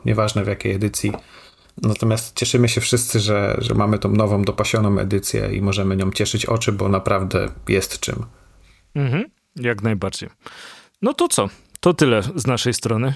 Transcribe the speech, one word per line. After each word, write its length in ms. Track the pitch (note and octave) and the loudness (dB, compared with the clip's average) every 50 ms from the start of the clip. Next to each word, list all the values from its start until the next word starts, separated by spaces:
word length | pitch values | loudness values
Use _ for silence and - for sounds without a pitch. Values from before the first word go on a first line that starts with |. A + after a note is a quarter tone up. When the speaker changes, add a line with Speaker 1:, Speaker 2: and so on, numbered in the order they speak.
| - | -2
Speaker 1:
nieważne 400 | A#2+ A2 A2 G#2+ G#2+ - G#2+ G2 | 0 2 2 0 0 0 0 -2
w 20 | G#2 | -2
jakiej 240 | G2 - - G#2 G2 | -4 -2 -2 -2 -2
edycji. 400 | F#2 G#2+ G#2 - - - G#2 G2+ - - - - - - - _ _ _ _ _ - - | 0 -2 -2 -2 -2 -2 -2 -4 -4 -10 -16 -20 -20 -20 -20 _ _ _ _ _ -2 0
Natomiast 520 | A2 G#2 - A2+ A2 A2 A2+ - - - | 0 0 2 2 0 0 0 -2 -6 -6
cieszymy 320 | - A#2+ - - A#2+ A#2+ A#2 | -4 -2 0 4 4 4 4
się 120 | - A#2 | 2 0
wszyscy, 400 | A2+ - B2 A#2 - - - A2+ | 0 0 0 0 0 0 0 0
że, 360 | G#2 G#2+ G#2 G2+ G2+ - - - | 0 2 0 0 0 0 -2 -2
że 160 | - A#2 A2 | -2 0 2
mamy 240 | A2 G#2 G#2 G#2+ G2+ | 2 2 2 2 0
tą 100 | - G2+ G#2 | 0 2 2
nową, 300 | G#2+ A2 G2+ G#2 G2+ G2+ | 2 2 2 2 2 2
dopasioną 540 | G#2 G2 - G#2 - - A2 G#2+ G2+ G2+ G2 | 0 0 -2 -2 0 0 2 2 2 2 2
edycję 560 | G2 G2 G#2 G2 G2 - - G#2+ G2+ G2+ G2+ | 0 0 0 -2 -2 -2 -2 -2 -2 -2 -2
i 80 | G2 G2 | 0 0
możemy 340 | G2+ F#2+ G2+ G2 F#2+ F#2+ | 0 0 0 0 0 0
nią 140 | F#2+ F#2+ F#2+ | 0 0 -2
cieszyć 360 | F#2 - G#2 - - A2 - | 0 -2 -2 0 0 -2 0
oczy, 260 | - A2+ A2+ - A#2 G#2 | 0 0 0 0 0 0
bo 160 | G2 G2 G2 | 0 0 0
naprawdę 600 | G2 F#2+ - - G2+ F#2+ F#2+ F#2 - F#2 G2 - - - - - | 0 0 2 0 0 0 0 0 0 -2 -2 -2 -6 -10 -2 0
jest 320 | - F#2+ - - - - | 0 0 0 -2 -6 -8
czym. 240 | - - - - A2+ - - - _ _ _ _ - - _ _ _ _ _ | -6 -6 -6 -6 -8 -10 -14 -20 _ _ _ _ -20 -20 _ _ _ _ _
Speaker 2:
Mhm, 300 | C#3+ C#3 B2+ B2+ F3 C4 - _ _ _ _ _ | -4 -2 0 0 -2 -2 -6 _ _ _ _ _
jak 260 | - B2 A#2+ A#2 G2+ G2+ | -4 -2 -2 -2 0 0
najbardziej. 460 | A2+ G#2+ F#2 G2 F#2+ - - F#2 - - _ _ - - - - - - - - _ _ _ G3 | -2 0 0 -2 -6 -6 -8 -12 -14 -16 _ _ -20 -20 -20 -20 -20 -20 -20 -20 _ _ _ -2
No 120 | B3 C#4+ | -2 2
to 140 | - F4 E4+ | 2 0 2
co? 200 | - - G3+ G3 - - _ _ _ - | 2 0 0 0 -2 -10 _ _ _ 2
To 140 | - F3+ F3 | 2 2 4
tyle 280 | - D3+ C3 A#2 G#2+ G2 B2+ F#3 | 6 4 4 4 4 2 0 -4
z 100 | D#3+ G#2+ | -2 0
naszej 280 | C3 B2 A2+ - B2 A2+ | 0 0 0 0 0 -2
strony. 400 | - - A2+ A#2 A2 B2 C3+ C#3 | 0 -2 0 0 0 0 0 -2